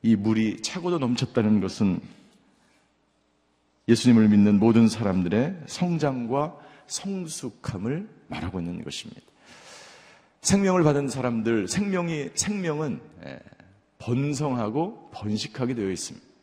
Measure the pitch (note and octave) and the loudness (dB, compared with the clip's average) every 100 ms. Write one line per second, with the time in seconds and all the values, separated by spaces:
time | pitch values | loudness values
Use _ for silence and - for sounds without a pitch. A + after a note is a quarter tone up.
0 | A2+ G#2+ G#2+ A2 A2 F2+ - F#3 F3 F3 | 4 2 2 2 0 -2 -8 -6 -4 -2
1 | B2+ B2 C3 - G#2+ G#2+ F#2+ - G2+ F2 | 0 -2 0 0 2 2 0 0 0 0
2 | - - _ _ _ _ _ _ _ _ | -6 -20 _ _ _ _ _ _ _ _
3 | _ _ _ _ _ _ _ _ - A2+ | _ _ _ _ _ _ _ _ 2 4
4 | B2+ A2+ G#2+ G#2 G#2 G#2 A2+ A2+ A2+ A2 | 6 8 8 6 6 6 6 6 4 2
5 | G#2+ F#2 F2 G2+ C#3+ F#3 C#3+ - F3+ E3 | -2 0 0 0 0 -4 -14 -6 -2 0
6 | C#3+ B2+ A#2 C3+ D3+ - - - _ - | -2 -4 -4 -4 -4 -8 -20 -20 _ -10
7 | G3 F#3+ E3+ D3+ B2+ - - F#2+ G#2+ D#3 | -8 -8 -10 -12 -14 -10 -10 -6 -6 -6
8 | A3 - _ - F#2 F#2+ E2+ F2 D#2 - | -8 -18 _ -10 -8 -8 -8 -10 -12 -14
9 | - - _ _ _ - - - - - | -16 -20 _ _ _ -20 -20 -20 -20 -20
10 | - - _ _ - G3 G3 F#3 D3+ C#3+ | -20 -20 _ _ 0 2 4 4 4 2
11 | C#3 B2+ B2 A#2 A2 A2+ F#2 - G3+ F#3 | -2 -4 -2 -2 0 0 0 -2 -2 -2
12 | E3+ D#3 C3 - - G#3 F3 D3+ D3+ A#2 | -4 -6 -8 -6 -4 -4 -4 -4 -4 -6
13 | - - - C3 - - - _ _ _ | -12 -20 -18 -18 -20 -20 -20 _ _ _
14 | - A#2+ C#3+ C3+ D3 B2 G#2+ A#2+ F3+ A#3+ | -4 -2 -2 -2 -4 -2 -2 -2 -4 -6
15 | - - G2+ G#2+ - - B2 A#2+ G2 F2+ | -18 -12 -6 -6 -6 -6 -4 -2 -4 -4
16 | - - _ _ | -8 -14 _ _